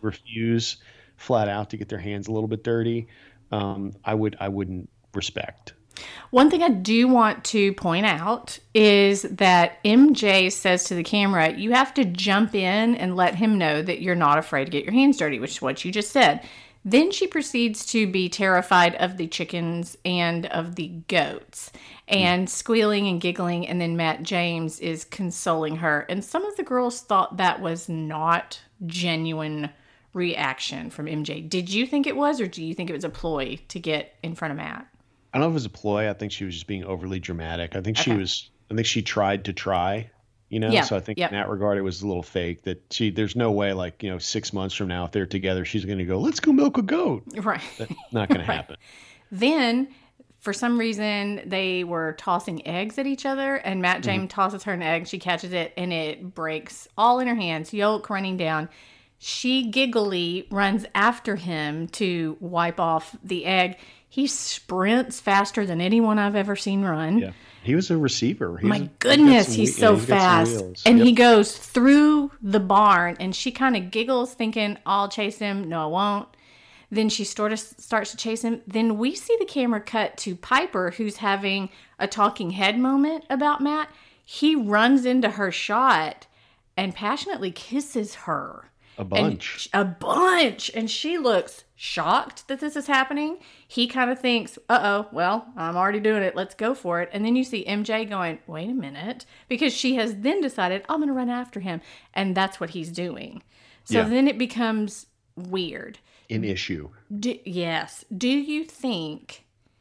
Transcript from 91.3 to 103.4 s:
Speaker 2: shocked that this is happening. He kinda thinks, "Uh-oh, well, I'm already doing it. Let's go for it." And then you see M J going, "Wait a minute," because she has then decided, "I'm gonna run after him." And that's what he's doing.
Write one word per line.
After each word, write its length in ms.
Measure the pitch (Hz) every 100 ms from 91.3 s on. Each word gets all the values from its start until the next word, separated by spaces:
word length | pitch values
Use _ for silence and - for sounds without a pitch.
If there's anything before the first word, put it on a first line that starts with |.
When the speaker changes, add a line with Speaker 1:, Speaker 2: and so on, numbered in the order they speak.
| 190 - - -
Speaker 2:
shocked 720 | - - 175 156 247 - - -
that 120 | 269
this 160 | 302 302
is 100 | 285
happening. 520 | 269 262 294 302 359 - - -
He 220 | - 240
kinda 260 | 254 247 254
thinks, 400 | 247 233 233 - -
"Uh-oh, 380 | 247 202 202 208
well, 360 | 139 175 226 - 240
I'm 200 | 165 175
already 240 | 190 208
doing 220 | 214 214
it. 140 | 185 -
Let's 180 | 190
go 180 | - 220
for 300 | 269 175 170
it." 80 | 175
And 100 | 202
then 100 | 220 254
you 60 |
see 220 | 254 220 -
M 160 | 208
J 200 | 214 220 214
going, 320 | 196 170 160 -
"Wait 240 | 160 196
a 20 |
minute," 520 | 262 143 139 202 - - - -
because 260 | 247 285
she 220 | 240 254 254
has 200 | 226 202
then 200 | 247 381
decided, 440 | 277 - 180 196 -
"I'm 120 | 311
gonna 120 | 294
run 160 | 262 247
after 280 | 247 247 202
him." 200 | 185 165 - - _
And 200 | - 196
that's 240 | 185 190 -
what 100 | 165
he's 200 | 170 160
doing. 500 | 170 175 - - -